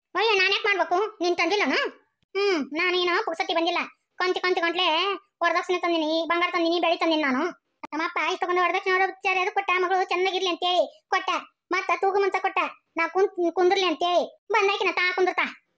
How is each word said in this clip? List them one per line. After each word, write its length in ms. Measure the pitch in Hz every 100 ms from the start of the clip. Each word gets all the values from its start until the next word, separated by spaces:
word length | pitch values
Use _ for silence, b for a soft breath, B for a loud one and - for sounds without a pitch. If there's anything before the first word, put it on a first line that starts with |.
| _
ಅಯ್ಯೋ, 240 | 349 440 392
ನಾನ್ 140 | 381
ಯಾಕ್ 120 | 415
ಮಾಡ್ಬೇಕು? 540 | 427 381 330 359 415 -
ನೀನ್ 160 | 349 349
ತಂದಿಲ್ಲನ? 360 | 330 415 294 359 523 - _ _ _ 392
ಹ್ಮ್, 320 | 403 330 254
ನಾನೇನೋ 500 | 302 359 359 359 370
ಪುಕ್ಸಟ್ಟಿ 300 | 440 330 339
ಬಂದಿಲ್ಲ. 240 | 330 339 339 254 - _ -
ಕಂತಿ 240 | 370 359
ಕಂತಿ 200 | 370 370
ಗಂಟ್ಲೆ 540 | 339 339 359 330 403 370 - _
ವರದಕ್ಷಿಣೆ 360 | 339 339 370 359
ತಂದಿನಿ, 460 | 349 330 302 320 320
ಬಂಗಾರ 220 | 339 349
ತಂದಿನಿ, 280 | 349 330 349
ಬೆಳ್ಳಿ 160 | 330 339
ತಂದಿನಿ 260 | 330 311
ನಾನು. 220 | 285 254 349 - _ _ -
ನಮ್ಮಪ್ಪ 260 | 302 339 349 311
ಇಷ್ಟೊಂದು 300 | 370 359 359
ವರದಕ್ಷಿಣೆ 340 | 349 370 381 370
ಅವ್ರ 140 | 381
ವಿಚಾರ 260 | 381 381 370
ಅದು 120 | 370
ಕೊಟ್ಟ, 160 | 403 392 359
ಮಗಳು 260 | 359 370
ಚೆನ್ನಾಗಿರ್ಲಿ 460 | 381 359 381 359 370
ಅಂತೇಳಿ 540 | 330 359 359 269 - _
ಕೊಟ್ಟ. 220 | 381 370 311 - _ -
ಮತ್ತ 180 | 359 370 349
ತೂಗು 180 | 381 392
ಮಂಚ 160 | 392 370
ಕೊಟ್ಟ, 180 | 370 359 302 - _ 320
ನಾ 120 | 330
ಕುಂತ್-, 460 | 359 415 359 339
ಕುಂದ್ರಲಿ 300 | 349 359 392
ಅಂತೇಳಿ. 640 | 359 302 349 349 240 - -
ಬಂದಾಕಿನ 360 | 427 392 403 381
ತಾ 200 | 349 359
ಕುಂದ್ರತಾ. 540 | 370 359 359 277 - _